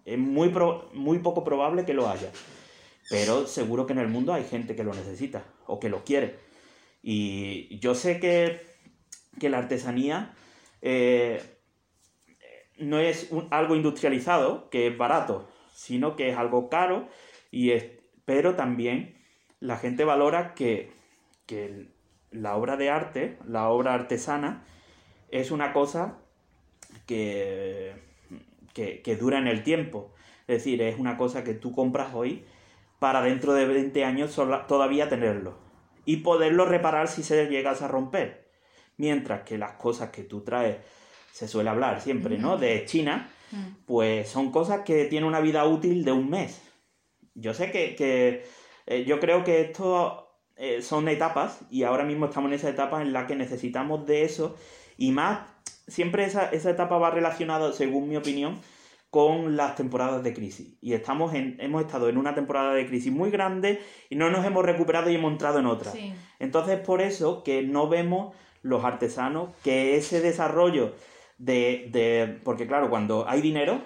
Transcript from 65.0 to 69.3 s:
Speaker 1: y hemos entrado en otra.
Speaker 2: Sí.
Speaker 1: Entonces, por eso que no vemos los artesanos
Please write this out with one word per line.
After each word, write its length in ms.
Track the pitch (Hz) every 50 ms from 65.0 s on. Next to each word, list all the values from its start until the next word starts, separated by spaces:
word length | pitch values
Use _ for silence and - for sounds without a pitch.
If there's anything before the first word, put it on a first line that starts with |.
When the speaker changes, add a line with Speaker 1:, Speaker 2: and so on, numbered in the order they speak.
| 170 175
Speaker 1:
y 60 | 170
hemos 160 | 165 160 156
entrado 300 | 151 131 147 147 147 143
en 60 | 131
otra. 260 | 120 113 107 104 104 101
Speaker 2:
Sí. 200 | - 101 - - - - - _ -
Speaker 1:
Entonces, 400 | 131 135 - 160 165 190 190 185
por 200 | - - 185 185
eso 440 | 196 196 196 190 165 147 123 - -
que 180 | 143 135 135 135
no 260 | 135 143 143 147 143
vemos 460 | 165 170 175 175 180 185 208 208 - - - - _ _ -
los 220 | 135 131 113 113
artesanos 640 | 123 120 - 123 113 - 131 123 135